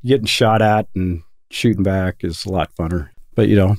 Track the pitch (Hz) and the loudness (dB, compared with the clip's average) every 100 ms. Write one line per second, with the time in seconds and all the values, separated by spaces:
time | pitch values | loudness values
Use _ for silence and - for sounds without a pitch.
0 | 123 131 107 - 113 110 107 107 104 95 | 0 0 0 0 2 4 2 2 -2 -4
1 | 92 85 - - _ - 120 101 95 95 | -4 -4 -10 -20 _ -2 0 0 0 0
2 | 92 - 87 82 101 92 76 - 82 87 | -2 -4 -8 -8 -6 -4 -4 -6 -4 -4
3 | 71 - - - 104 104 95 | -6 -14 -8 -2 2 4 4